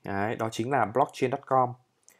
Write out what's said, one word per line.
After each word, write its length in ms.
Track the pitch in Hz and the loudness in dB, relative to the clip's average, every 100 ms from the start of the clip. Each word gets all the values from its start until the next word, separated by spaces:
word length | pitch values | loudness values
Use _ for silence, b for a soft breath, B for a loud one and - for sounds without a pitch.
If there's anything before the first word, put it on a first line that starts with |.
Đấy, 320 | 98 98 104 120 | -6 -2 -2 -2
đó 140 | 113 | -4
chính 200 | - 117 | -4 -2
là 140 | 139 104 | 0 2
blockchain 460 | 123 147 - 127 | 2 0 0 -2
dot 100 | 135 - | -2 0
com 280 | 131 123 120 _ b b | 2 2 -2 _ b b